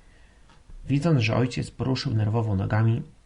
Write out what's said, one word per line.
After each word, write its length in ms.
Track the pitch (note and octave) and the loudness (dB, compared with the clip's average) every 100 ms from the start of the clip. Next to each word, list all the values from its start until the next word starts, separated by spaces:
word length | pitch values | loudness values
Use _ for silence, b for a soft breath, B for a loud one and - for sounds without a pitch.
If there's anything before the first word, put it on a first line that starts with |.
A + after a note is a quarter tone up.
| b b b b b b - - - | b b b b b b -20 -12 -2
Widząc, 320 | C#3 E3+ D3 | 0 2 2
że 160 | G#2+ A2 | 2 2
ojciec 340 | B2+ - - | 0 -2 -8
poruszył 440 | - B2+ C3 - | -4 -4 -2 -2
nerwowo 420 | A2 G#2+ A2+ A2 F#2+ | 0 0 0 0 -2
nogami 460 | G#2 G#2+ A2+ A#2 - - | 0 2 2 0 -4 -16